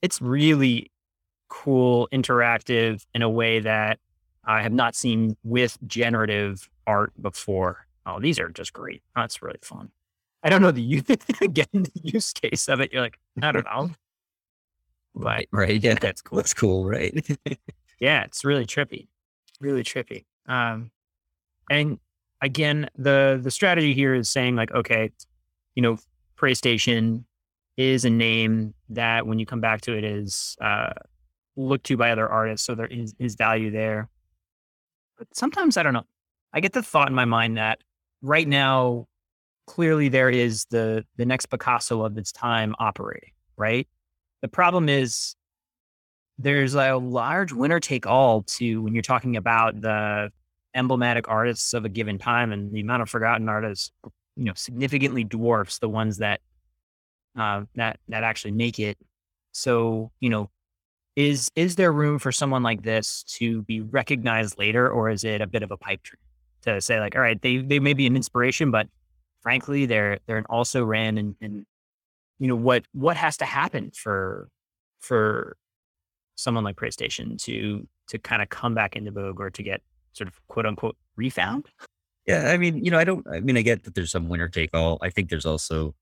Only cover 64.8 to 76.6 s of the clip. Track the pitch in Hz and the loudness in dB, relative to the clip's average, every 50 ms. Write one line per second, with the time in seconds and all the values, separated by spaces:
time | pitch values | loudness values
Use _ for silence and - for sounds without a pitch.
64.8 | 123 131 - 120 110 110 110 98 113 110 107 104 107 92 120 110 104 95 101 - | 2 4 2 2 0 0 0 -2 -2 -2 -2 -2 -2 -2 -4 -4 -4 -6 -8 -10
65.8 | - 98 98 - - - - _ _ _ _ _ _ _ _ _ - 120 104 98 | -8 -8 -8 -8 -10 -14 -20 _ _ _ _ _ _ _ _ _ -4 -2 -2 -2
66.8 | - - 117 110 104 101 - 127 127 117 113 101 - 127 123 131 131 139 143 143 | 0 0 0 0 0 0 0 2 2 2 2 0 0 0 0 0 0 2 2 4
67.8 | 139 143 143 135 139 120 127 135 113 - - 123 123 131 - - 160 135 113 107 | 4 4 4 4 4 4 2 2 0 0 0 0 2 2 2 2 2 2 2 2
68.8 | 101 - _ _ _ _ _ _ _ _ _ _ - 117 127 131 - 147 143 143 | 0 -2 _ _ _ _ _ _ _ _ _ _ -2 0 0 0 0 -2 -2 0
69.8 | 135 120 113 107 104 101 101 - - - 110 110 107 - 117 117 120 - - 127 | 0 2 2 2 2 2 0 -4 -4 -4 -4 -4 -4 -2 0 0 0 0 0 0
70.8 | 120 110 110 110 113 110 107 107 104 104 101 - 110 104 104 101 104 - _ _ | 0 2 0 0 0 0 0 -2 -2 -4 -6 -8 -10 -12 -12 -12 -14 -18 _ _
71.8 | _ _ _ _ _ _ _ _ _ _ _ - 135 127 123 113 117 127 123 117 | _ _ _ _ _ _ _ _ _ _ _ -4 -2 0 0 2 4 4 4 4
72.8 | - _ - 135 135 170 170 151 165 151 - - 139 - - 139 160 - - 127 | 2 _ -6 0 0 0 2 2 0 -2 0 -2 -4 -4 -2 -2 -2 -2 -4 -6
73.8 | - - - - - 110 101 98 95 92 - - - - _ _ _ _ _ _ | -8 -10 -14 -10 -6 -4 -4 -2 -4 -4 -6 -10 -14 -18 _ _ _ _ _ _
74.8 | _ _ _ _ - - 127 110 107 107 110 117 - - - - _ _ _ _ | _ _ _ _ -4 0 2 2 2 2 0 -2 -6 -8 -12 -20 _ _ _ _
75.8 | _ _ _ _ _ _ _ _ _ _ _ - - 127 117 117 | _ _ _ _ _ _ _ _ _ _ _ -6 -4 -2 -2 0